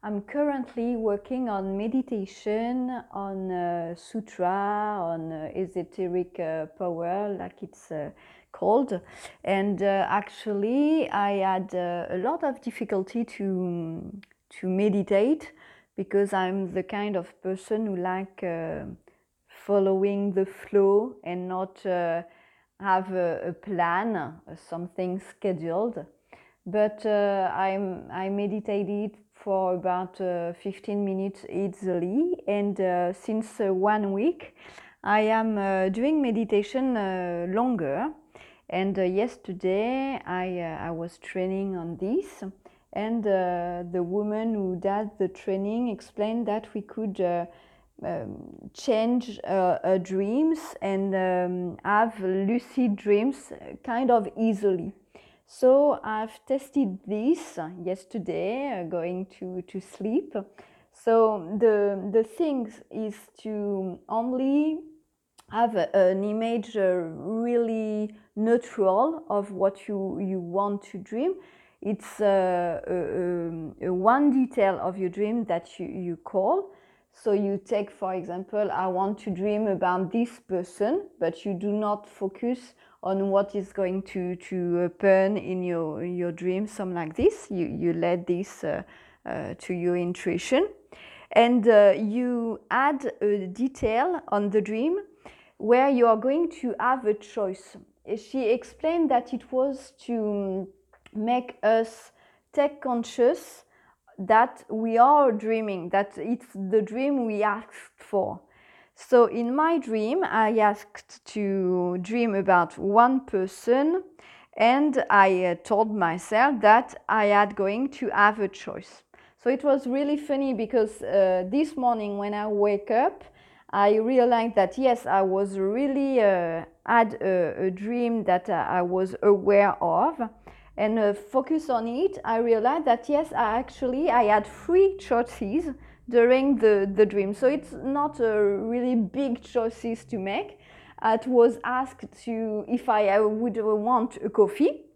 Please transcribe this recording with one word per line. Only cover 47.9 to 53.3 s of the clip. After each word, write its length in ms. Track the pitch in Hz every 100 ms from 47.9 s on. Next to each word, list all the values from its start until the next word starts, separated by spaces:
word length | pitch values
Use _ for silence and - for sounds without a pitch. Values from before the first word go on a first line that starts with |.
| -
um, 680 | - 170 107 98 - - -
change, 680 | - - 240 226 247 240 214
uh, 340 | - 240 185 -
our 140 | - 190
dreams 760 | 180 190 196 247 320 320 - -
and, 340 | 196 196 196
um, 640 | 190 185 180 180 180 180 -
have 340 | - 208 226 220
lucid 760 | 185 190 196 240 - - 247 202
dreams, 560 | 208 208 247